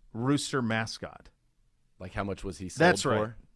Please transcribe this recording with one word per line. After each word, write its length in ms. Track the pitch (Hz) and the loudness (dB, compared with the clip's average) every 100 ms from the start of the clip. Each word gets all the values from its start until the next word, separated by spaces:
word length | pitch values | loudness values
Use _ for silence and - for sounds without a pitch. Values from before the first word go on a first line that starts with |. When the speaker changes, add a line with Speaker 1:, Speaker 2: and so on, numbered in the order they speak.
| - | -12
Speaker 1:
rooster 480 | 110 131 143 - 139 | -2 2 2 2 0
mascot? 720 | 113 110 110 - 76 - - _ _ _ _ _ _ - | 0 0 -2 -8 -12 -14 -20 _ _ _ _ _ _ -14
Speaker 2:
Like, 140 | 92 | -8
how 100 | 107 | -4
much 220 | 101 92 | -4 -4
was 140 | 98 87 | -8 -8
he 100 | 92 | -6
sold 180 | - 170 | 4 6
Speaker 1:
That's 180 | 190 | 6
right. 120 | 139 107 | 2 2
Speaker 2:
for? 200 | 110 - - | 0 -6 -20